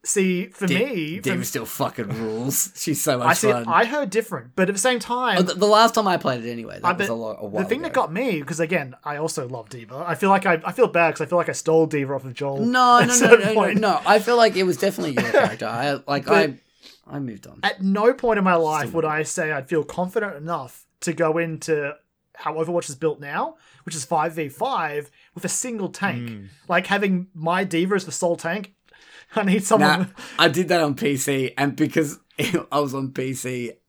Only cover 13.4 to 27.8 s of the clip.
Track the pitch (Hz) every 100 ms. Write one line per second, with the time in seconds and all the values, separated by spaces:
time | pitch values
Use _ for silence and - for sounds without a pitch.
13.4 | 202 220 196 214 214 160 - 214 208 240
14.4 | 220 185 185 170 196 190 165 135 196 -
15.4 | 175 - 110 117 143 139 - 143 139 196
16.4 | 160 127 _ _ - - _ 143 131 101
17.4 | - - 202 214 190 196 226 262 247 214
18.4 | 185 175 156 156 143 165 156 151 156 -
19.4 | 156 147 131 165 143 - 180 226 208 143
20.4 | 156 165 127 - _ _ - 165 165 160
21.4 | 165 156 - 151 143 147 _ _ _ -
22.4 | 156 156 160 170 165 135 160 143 143 160
23.4 | 294 320 _ _ - 156 127 165 160 160
24.4 | 147 - 247 233 160 147 147 _ _ -
25.4 | 180 - 254 226 180 - 196 127 120 110
26.4 | 98 _ - 175 180 196 196 185 180 160
27.4 | 160 180 196 165